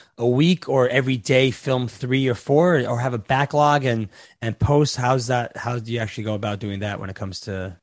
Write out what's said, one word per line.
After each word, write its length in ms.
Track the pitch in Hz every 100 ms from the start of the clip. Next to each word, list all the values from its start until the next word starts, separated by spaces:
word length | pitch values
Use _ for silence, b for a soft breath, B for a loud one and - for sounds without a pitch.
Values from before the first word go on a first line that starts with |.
| B -
a 80 | 120
week 400 | 127 165 180 -
or 180 | 135 123
every 300 | 127 131 127
day 340 | - 131 131
film 380 | - - 127 120
three 400 | - 123 131 131
or 60 |
four, 520 | 113 - 143 175 156 117
or 140 | 120
have 140 | 127
a 40 | 120
backlog 680 | - 135 143 147 147 147 131
and, 240 | 113 104 B B B
and 160 | 117 113
post? 380 | - 147 147 -
How's 320 | 123 131 117
that? 280 | 123 117 104
How 220 | 117 120
do 120 | 110
you 100 | 117
actually 240 | 110 -
go 100 | 107
about 240 | 104 104 104
doing 220 | 104 98
that 200 | 104 98
when 80 | 98
it 80 | 95
comes 240 | 98 92
to 380 | - 95 90 87